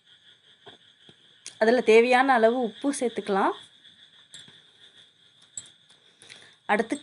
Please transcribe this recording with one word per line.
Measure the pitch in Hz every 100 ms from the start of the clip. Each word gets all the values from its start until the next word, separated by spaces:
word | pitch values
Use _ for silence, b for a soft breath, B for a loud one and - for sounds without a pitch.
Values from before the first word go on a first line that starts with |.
| _ _ _ _ _ _ - _ _ _ - _ _ _ - -
அதுல | 220 254 220
தேவையான | 220 247 247 277 247
அளவு | 220 254 226
உப்பு | - 285 277
சேர்த்துக்கலாம். | 240 208 208 190 285 - - _ - _ _ _ _ - - _ _ _ - _ _ _ _ _ _ - - _ _ _ _ _ B B B B - 208
அடுத்து | 220 285